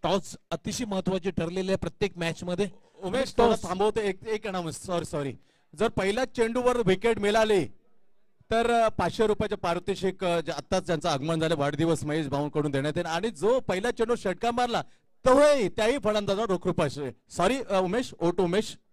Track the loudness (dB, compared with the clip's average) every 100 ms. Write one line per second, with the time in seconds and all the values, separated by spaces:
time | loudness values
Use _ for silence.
0 | 0 -2 -2 -16 _ -8 -8 -6 -4 -2
1 | -2 -2 -2 -4 -4 -4 0 0 -2 -2
2 | -4 -2 -6 -4 -6 -2 -4 -4 _ -12
3 | -4 -2 -2 4 6 6 0 0 0 0
4 | -2 -4 -6 -6 -4 -6 -6 -8 -4 -4
5 | -4 -6 -6 -8 _ _ _ -2 -2 0
6 | 0 0 -2 0 0 2 2 2 2 2
7 | 2 0 2 4 4 2 0 -6 _ -20
8 | -20 -20 _ _ _ 0 2 2 2 0
9 | -4 2 0 2 -2 -4 -2 -4 -4 -4
10 | -4 -2 -2 -2 -2 -8 -2 -2 0 -2
11 | 0 -2 0 0 0 0 0 0 2 2
12 | 0 -4 -2 -2 -2 0 0 0 -2 -4
13 | -2 -2 -4 -2 0 2 0 -2 -2 -2
14 | -2 0 -2 -2 -2 0 0 -2 -6 -14
15 | _ _ 4 8 8 6 2 0 0 2
16 | 0 0 0 -2 0 -2 -2 0 0 -2
17 | -8 -10 _ 0 2 2 0 0 2 0
18 | -4 -2 -2 2 2 2 -2 -8 _